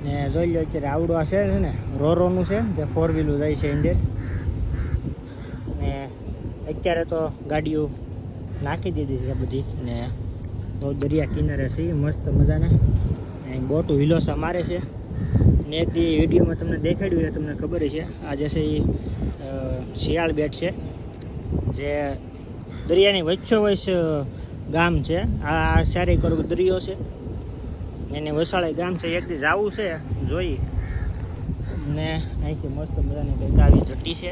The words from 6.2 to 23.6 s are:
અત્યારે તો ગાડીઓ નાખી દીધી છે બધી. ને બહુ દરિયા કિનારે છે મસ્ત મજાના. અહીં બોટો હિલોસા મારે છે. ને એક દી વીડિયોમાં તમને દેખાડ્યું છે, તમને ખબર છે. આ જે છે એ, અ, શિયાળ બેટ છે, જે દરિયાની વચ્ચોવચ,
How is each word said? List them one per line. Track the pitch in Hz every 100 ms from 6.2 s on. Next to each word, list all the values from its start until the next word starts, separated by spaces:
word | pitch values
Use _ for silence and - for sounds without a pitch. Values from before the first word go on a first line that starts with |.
| - - - - 156
અત્યારે | 151 180 170
તો | 165 165 156 - -
ગાડીઓ | 151 156 156 147 - - - - - - -
નાખી | 143 156 190
દીધી | 156 143 131
છે | 127
બધી. | 131 127 131 139 -
ને | 247 240 233 - - - - - - -
બહુ | 139
દરિયા | 139 143 156 143
કિનારે | 147 147 139 135
છે | - 165
મસ્ત | 156 147 143 147
મજાના. | 143 143 156 160
અહીં | 156 - - - - - - 131 127 127
બોટો | 147 165 143
હિલોસા | 147 165 151 147
મારે | 156 175
છે. | 170 180 - - - - - - - - -
ને | 156
એક | 165
દી | 170 170 156
વીડિયોમાં | 160 175 170 165
તમને | 165 156
દેખાડ્યું | 151 170 190 170
છે, | 160
તમને | 160 151
ખબર | 143 156 170
છે. | 151 151 165 - 147
આ |
જે | 139 147
છે | 160
એ, | 151 151
અ, | - 131 - - - - 135 135 131 127 127 -
શિયાળ | 147 156 165
બેટ | 151 151
છે, | - 170 - - - - - - - - - -
જે | - 143 147 143 135 - - - - - - -
દરિયાની | 175 196 196
વચ્ચોવચ, | 160 185 - 220